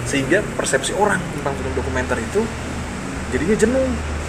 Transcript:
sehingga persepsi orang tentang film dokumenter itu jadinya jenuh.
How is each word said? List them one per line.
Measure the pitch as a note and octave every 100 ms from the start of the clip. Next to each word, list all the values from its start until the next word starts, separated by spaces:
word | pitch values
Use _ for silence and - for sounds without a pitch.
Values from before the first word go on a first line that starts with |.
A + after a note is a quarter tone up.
sehingga | - C#3 C3 F#3 -
persepsi | - C#3+ C3+ -
orang | - G3+ F#3+ -
tentang | D3 C#3+
film | C3+ C3
dokumenter | C3 B2 B2+ B2 B2
itu | A#2 G3 A3+ - - - - - - - -
jadinya | B2+ D#3+ G#3+
jenuh. | A3+ C4 C4 A#3 - -